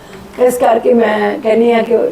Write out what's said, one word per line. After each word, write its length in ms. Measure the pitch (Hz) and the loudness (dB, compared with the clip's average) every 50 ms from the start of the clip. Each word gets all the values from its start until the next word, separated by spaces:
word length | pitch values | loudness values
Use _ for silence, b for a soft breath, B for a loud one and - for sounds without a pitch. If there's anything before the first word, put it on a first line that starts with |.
| B B B B B B - - | B B B B B B -4 0
ਇਸ 200 | 247 247 247 247 | 0 0 0 0
ਕਰਕੇ 360 | 262 247 226 226 - - 247 | 0 0 0 2 2 2 2
ਮੈਂ 440 | 233 226 214 214 208 208 208 202 202 | 2 2 0 0 -2 -2 -2 -4 -4
ਕਹਿੰਦੀ 340 | - 220 220 226 233 233 240 | -2 0 0 2 2 2 2
ਹਾਂ 100 | 226 214 | 0 0
ਕਿ 160 | 226 233 214 - - | 0 0 0 -2 -2